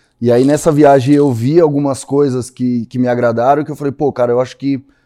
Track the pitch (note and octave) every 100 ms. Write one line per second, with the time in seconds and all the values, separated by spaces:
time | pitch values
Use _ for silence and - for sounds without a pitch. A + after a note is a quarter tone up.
0 | _ - A#2 A#2+ C3+ D3 E3+ D3 C#3+ C#3
1 | B2 C#3+ C#3+ A2+ B2 E3+ D#3 C#3+ C#3+ C3
2 | - C#3 C#3+ B2+ A#2+ - B2 A#2+ A2 B2
3 | B2 A#2+ A#2+ A2+ B2+ D3 D3+ C#3 C#3+ C3+
4 | C#3+ A#2+ A#2+ A#2+ B2+ - C3+ C3+ - _